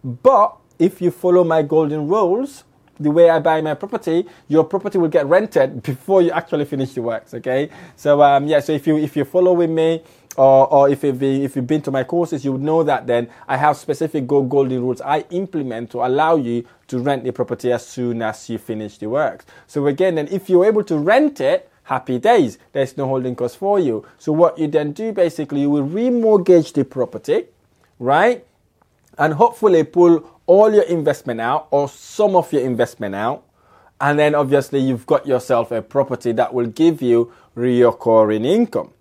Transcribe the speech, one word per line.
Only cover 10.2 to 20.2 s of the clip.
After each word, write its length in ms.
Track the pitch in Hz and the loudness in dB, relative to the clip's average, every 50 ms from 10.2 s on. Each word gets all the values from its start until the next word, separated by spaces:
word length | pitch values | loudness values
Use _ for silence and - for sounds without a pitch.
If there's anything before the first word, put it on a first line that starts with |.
| _ _ - | _ _ 0
or, 360 | - 135 135 135 135 135 - | 4 4 6 6 6 4 4
or 160 | 151 139 139 139 | 4 4 4 4
if 160 | 143 139 - | 2 0 -2
you've 140 | 143 131 127 | -4 -2 -2
been, 240 | 139 135 135 135 | -2 -2 -2 -2
if 120 | 139 135 - | -4 -4 -6
you've 120 | 143 123 | -6 -4
been 160 | 120 156 156 | -2 -4 -4
to 100 | - 139 | -4 -4
my 100 | 135 135 | -4 -4
courses, 420 | 127 - - 170 170 160 165 139 123 | -4 -4 -2 -4 -2 -4 -6 -6 -6
you 60 | 139 | -6
would 100 | 135 131 | -6 -4
know 220 | 139 151 160 165 | -4 0 0 0
that 240 | 160 147 139 120 101 | 0 0 -2 -2 -2
then 220 | 120 120 120 120 117 - - - | -2 -2 -2 -2 -4 -12 -20 -8
I 100 | - 139 | -6 -4
have 200 | 131 147 151 147 | 0 0 0 0
specific 500 | 143 - - 143 139 165 151 - 151 127 | -2 -6 -8 -6 -4 -4 -4 -4 -6 -4
go-, 160 | 123 143 139 | 0 0 0
golden 400 | 135 127 143 139 135 127 127 127 | 0 0 0 0 0 0 -2 -4
rules 180 | 120 127 123 120 | -4 -4 -6 -6
I 200 | - 135 147 156 - _ | -4 -4 -4 -4 -4 _
implement 640 | 175 180 196 185 - 156 139 127 110 113 120 110 | -8 -8 -8 -6 -8 -8 -8 -6 -8 -10 -10 -10
to 120 | - 123 123 | -6 -4 -4
allow 300 | 127 131 143 156 160 170 | -2 0 0 0 0 0
you 320 | 156 131 117 120 120 117 _ _ _ _ _ | 0 -2 -4 -6 -6 -6 _ _ _ _ _
to 100 | - 123 | -8 -6
rent 240 | 120 143 139 127 | -4 -4 -4 -4
the 100 | 107 127 | -6 -8
property 380 | 117 - 123 - 120 - - 123 | -6 -6 -6 -6 -6 -6 -4 -4
as 160 | 120 113 - | -4 -4 -6
soon 340 | - - 131 123 120 117 117 | -12 -10 -8 -6 -6 -4 -4
as 280 | 113 110 107 - - - | -6 -8 -8 -10 -12 -12
you 80 | 117 110 | -12 -10
finish 400 | - - 110 107 107 101 - _ | -8 -10 -10 -10 -10 -12 -12 _
the 100 | 104 107 | -10 -6
works. 380 | 120 147 156 117 - - _ _ - - _ _ | -4 -2 -2 -4 -6 -10 _ _ -20 -20 _ _
So 180 | - 147 139 | -6 -2 -2
again, 300 | 147 - - 185 190 170 | -2 0 0 -2 0 0
then 100 | 156 | -2